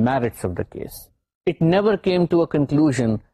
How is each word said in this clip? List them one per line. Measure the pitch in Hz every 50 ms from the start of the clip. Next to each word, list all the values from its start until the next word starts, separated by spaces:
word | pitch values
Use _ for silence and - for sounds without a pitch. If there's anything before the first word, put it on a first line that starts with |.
| 110 123
merits | 135 131 120 113 - - -
of | 92 87 92
the | 95 - - -
case. | - - - - - _ _ _ _ _ _ _ _
It | 180 165 - 165 165 180
never | 202 202 220 202
came | 180 - 190 180 180 175 -
to | 175 170
a | 165
conclusion | - - 151 139 - 143 147 156 151 127 131 120 113 110 104 - _